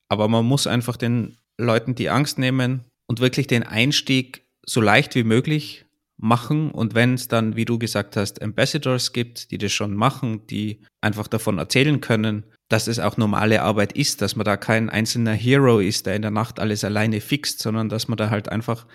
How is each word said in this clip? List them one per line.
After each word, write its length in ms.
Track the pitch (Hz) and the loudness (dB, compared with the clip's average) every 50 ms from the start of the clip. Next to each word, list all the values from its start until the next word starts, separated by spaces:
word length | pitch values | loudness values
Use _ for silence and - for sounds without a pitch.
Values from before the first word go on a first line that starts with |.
| _ - | _ -4
Aber 180 | 104 101 107 107 | 0 2 2 2
man 160 | 113 113 113 | 4 4 4
muss 240 | 120 135 143 - - | 4 2 2 2 0
einfach 300 | 101 123 117 - 120 - | 0 0 0 -2 -4 -4
den 400 | 123 117 120 120 107 - - _ _ _ _ - | -2 -2 0 -2 -2 -4 -8 _ _ _ _ -4
Leuten 380 | 117 120 113 117 113 127 120 | 0 2 2 2 2 0 -4
die 140 | 120 110 76 | -2 0 0
Angst 280 | 85 127 147 147 - - | 2 2 2 0 0 -2
nehmen 440 | 131 127 131 131 127 123 131 127 120 _ _ _ _ - | 0 0 2 2 2 0 0 -4 -6 _ _ _ _ -4
und 140 | 120 110 | -2 2
wirklich 260 | 127 127 127 156 135 - | 2 2 2 2 0 2
den 160 | 127 120 107 | 2 0 0
Einstieg 840 | - - 110 120 143 147 - - - 135 131 127 - - - _ _ _ _ - | 0 0 2 2 4 2 0 0 2 0 0 0 -2 -10 -20 _ _ _ _ -10
so 160 | - - 127 | -4 0 2
leicht 340 | 110 101 104 127 139 - - | 4 6 6 4 4 2 0
wie 80 | 131 113 | 0 2
möglich 600 | 113 110 120 143 156 151 151 - - - - _ _ _ _ _ _ _ - | 4 4 2 2 2 -2 -2 -4 -6 -14 -18 _ _ _ _ _ _ _ -6
machen. 520 | 107 110 117 120 - - 151 151 156 151 | 0 2 2 2 2 0 -2 0 0 -2
Und 260 | - - 113 107 110 | -2 -2 -2 0 2
wenn's 340 | 113 120 127 127 120 - - | 2 2 4 2 0 -2 -2
dann, 260 | 117 113 110 110 110 | 0 0 0 0 0
wie 100 | 113 113 | -2 -2
du 140 | 117 120 113 | -2 -2 -2
gesagt 380 | 117 110 - 101 101 - - 110 | -2 -2 -2 -2 -4 -2 -2 -2
hast, 240 | 101 101 - - | -2 -2 -4 -8
Ambassadors 720 | - 107 - - 117 - - 156 - 131 127 123 - - - | -8 -6 0 0 0 0 0 -2 -2 0 0 0 -2 -4 -4
gibt, 380 | 120 120 120 117 - - - | -4 -6 -6 -6 -16 -14 -10
die 60 | - 95 | -8 -4
das 140 | 107 98 | -2 -2
schon 240 | - - 104 104 98 | -2 -2 -2 -4 -2
machen, 500 | 104 110 135 131 - - 117 110 107 - - | 0 0 0 0 0 -4 -4 -4 -6 -8 -8
die 340 | 104 104 104 107 104 - - _ _ - | -6 -6 -4 -6 -6 -10 -16 _ _ -4
einfach 260 | - 107 101 107 104 - | -2 -2 -2 -2 -4 -4
davon 300 | - 110 - 110 104 82 | -4 -2 -2 0 -2 -2
erzählen 420 | 78 - - 127 135 156 147 127 | -2 0 2 2 4 4 2 0
können, 420 | - - 117 110 107 110 107 107 107 _ _ _ _ - | 0 0 0 0 0 0 -2 -4 -8 _ _ _ _ -2
dass 200 | 113 113 - 113 | -2 0 0 -2
es 120 | 117 117 | -4 -2
auch 180 | 85 101 - - | -2 -2 0 2
normale 440 | 113 104 101 - 104 110 110 107 | 0 2 2 2 2 2 2 2
Arbeit 320 | 73 95 104 107 101 104 - | 2 2 2 2 0 0 0
ist, 280 | - 143 - - - | -2 -2 -2 -2 -2
dass 140 | 101 98 - | -4 -4 -2
man 100 | 107 104 | -2 0
da 120 | 104 101 98 | 0 -2 -2
kein 320 | - - 113 110 113 - | 0 0 0 0 0 0
einzelner 440 | - 104 113 113 - 120 117 110 107 | 0 -2 -2 0 0 -2 0 0 0
Hero 460 | 107 110 123 135 139 139 127 117 110 | 0 2 2 4 6 6 6 6 6
ist, 260 | 95 95 113 - - | 4 2 0 -2 -4
der 100 | 98 95 | -4 -4
in 60 | 104 | -2
der 100 | 107 110 | -2 -2
Nacht 280 | 104 107 113 - - - | -2 -2 -4 -4 -4 -6
alles 240 | 98 107 104 107 - | -4 -2 -2 -2 -2
alleine 380 | 98 104 104 107 113 110 104 | -2 0 0 0 0 0 -2
fixt, 380 | - - 143 139 - - - - | -2 -2 -4 -4 -2 -6 -8 -6
sondern 280 | - 113 110 110 113 104 | -4 -4 -2 -2 -2 -2
dass 220 | 101 110 - - | -4 -4 -4 -4
man 80 | 117 104 | -2 -2
da 120 | 107 107 | -2 -2
halt 200 | 127 107 104 - | -2 -2 -4 -4
einfach 360 | - 107 113 - 113 - - _ - | -6 -6 -4 -4 -6 -6 -6 _ -20